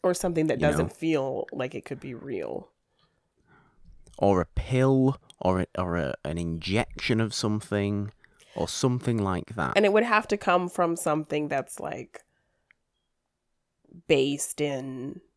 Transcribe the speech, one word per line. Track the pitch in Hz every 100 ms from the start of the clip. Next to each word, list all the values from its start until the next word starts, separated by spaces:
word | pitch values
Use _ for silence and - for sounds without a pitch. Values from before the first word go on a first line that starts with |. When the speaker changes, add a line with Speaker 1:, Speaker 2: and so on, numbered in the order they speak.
Speaker 1:
Or | 185
something | 175 185 165 156
that | 131
Speaker 2:
You | 147
know? |
Speaker 1:
doesn't | 147 -
feel | - 165 156 135 135 -
like | - 131
it | 131
could | - 135
be | 139
real. | 117 139 104 62 - - _ _ _ _ _ _ _ _ _ _ _ - - - -
Speaker 2:
Or | 101 95
a | 87
pill, | - - 127 131 135 131 139 _ -
or | 90 92
a, | 90 -
or | 90 85
a, | 71 - 71
an | 80
injection | 85 82 85 104 - - - 113
of | 113
something, | - 110 107 - 104 101 101 101 _ _ _ _
or | - 82
something | - 131 123 - 113
like | 98 90 - 113
that. | 67 -
Speaker 1:
And | 208
it |
would | 214
have | 233 214 214
to | 202
come | - 180 180
from | - 170 170
something | 170 151 151 147 147
that's, | 139 - -
like, | - - 120 - _ _ _ _ _ _ _ _ _ _ _ _ _ _ _ _ _ 175 -
based | 147 135 143 - -
in | 147 135 135 131 135 180 _